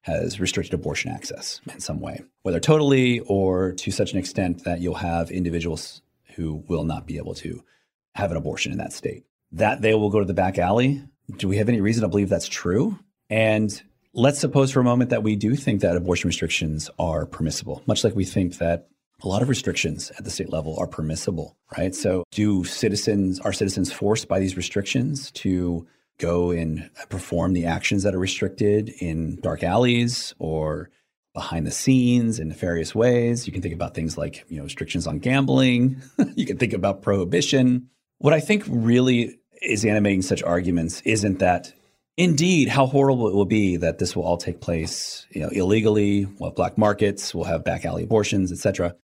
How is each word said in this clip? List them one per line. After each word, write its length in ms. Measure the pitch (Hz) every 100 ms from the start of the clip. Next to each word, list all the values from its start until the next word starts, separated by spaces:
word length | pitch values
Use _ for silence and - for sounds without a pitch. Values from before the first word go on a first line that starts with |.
has 380 | - 82 82 98
restricted 340 | 92 - 80
abortion 380 | 71 73 - -
access 480 | - - - - - -
in 60 | -
some 200 | - 76
way, 220 | 73 71 - _
whether 160 | 95 85
totally 600 | - 156 147 135 127 120
or 500 | - 98 95 92 95
to 180 | 87 -
such 220 | - 101
an 60 | 98
extent 440 | - - 90 87
that 160 | - 85
you'll 140 | 87 85
have 360 | 90 85 82
individuals 720 | 92 85 82 82 78 - - _ _ _ -
who 280 | 80 76 -
will 160 | 82
not 240 | 80 76 78
be 100 | 76
able 160 | 80
to 300 | - 80 82 _ _ _ _ _
have 160 | - 101
an 60 | 80
abortion 340 | 71 - -
in 60 | -
that 160 | -
state. 300 | - - - _ _ _
That 300 | 82 107 -
they 120 | 107 110
will 140 | 104
go 100 | 107
to 60 | 95
the 80 |
back 240 | 92 92 95
alley, 440 | 90 110 131 143 139 _ - 98
do 100 | 98
we 100 | 101
have 120 | 107
any 120 | 117
reason 200 | 98 117
to 40 | 104
believe 220 | 101 95
that's 180 | 95 -
true? 520 | - 87 98 190 190 _ _ _
And 520 | 110 110 107 107 - - _ _
let's 260 | 113 127 143
suppose 320 | 147 139 135
for 80 | 135
a 40 |
moment 260 | 123 120 123
that 140 | 120
we 120 | 107 107
do 200 | 107 139
think 260 | - 101
that 140 | 98 87
abortion 300 | 90 85 87
restrictions 600 | 85 82 - 78 78 - -
are 260 | 82 80 78
permissible, 560 | - 78 - - 67 -
much 160 | 104
like 120 | 113 98
we 100 | 92
think 320 | 107 90 -
that 280 | 85 85 _ _ _ _
a 40 | -
lot 140 | 95
of 80 | 135
restrictions 640 | 127 - 82 82 76 - -
at 40 | 98
the 40 |
state 200 | - 85
level 260 | 80 78 78
are 80 | -
permissible, 720 | - 78 82 - 82 76 _ _ -
right? 180 | 95 -
So 300 | 98 92 85
do 320 | - 104 98 87
citizens, 720 | - 110 101 - 101 95 92
are 140 | 107
citizens 380 | 98 101 98 90
forced 360 | - 101 110 -
by 120 | 95
these 160 | 95 92
restrictions 720 | 90 104 101 127 127 139 -
to 560 | - 98 90 87 85 - _ _ _
go 340 | 85 87 87
and 380 | 87 80 78 85 - -
perform 440 | 95 - 85 87
the 120 | 92 85
actions 380 | 80 - 101
that 100 | 101
are 60 | 92
restricted 680 | 95 - 98 - 104 104 110 -
in 380 | 87 80 80 92
dark 220 | - 80
alleys 680 | 87 101 123 120 120 123 - -
or 520 | 80 80 78 78 80 _ _ _ _
behind 320 | - - 85 76
the 40 |
scenes 680 | - - 131 123 123 113 107
in 100 | 80
nefarious 440 | 85 87 85 80
ways? 540 | 110 120 123 117 120 -
You 40 |
can 80 | 98
think 120 | 87
about 200 | 82 - -
things 220 | 82 78
like, 280 | 78 - _
you 100 | 78
know, 60 |
restrictions 440 | 69 - 78 87 82
on 120 | 76
gambling. 840 | 123 135 135 135 131 123 127 135 - -
<laughs> 180 | 220 -
You 100 | -
can 120 | -
think 160 | 117
about 280 | 101 101 98
prohibition. 880 | - 98 90 90 - 135 127 123 123 _ _ _
What 140 | 143
I 60 | 156
think 220 | 156 208 -
really 720 | 120 113 120 127 120 113 - _ _
is 220 | - 107 107
animating 360 | 107 101 95
such 220 | 92 90
arguments 580 | - 87 90 85 82 - -
isn't 340 | 110 101 95
that, 340 | 90 87 - _ _ _ _ -
indeed, 500 | 180 143 175 175 120
how 160 | 123 131
horrible 420 | 139 139 127 110
it 60 | 98
will 100 | 95
be 320 | 110 98 87
that 200 | 82 78
this 160 | 90 -
will 80 |
all 140 | 85 85
take 240 | - 85
place, 640 | - 85 80 - - - -
you 100 | -
know, 80 | 80
illegally. 760 | 87 90 107 107 107 101 101 98
We'll 240 | - 87
have 60 | -
black 220 | 90 -
markets, 560 | 104 101 104 - -
we'll 120 | 85 85
have 180 | 82
back 220 | 87 87 -
alley 180 | 87
abortions, 480 | 85 110 101 101 92
et 60 | 85
cetera. 380 | 104 95 87 -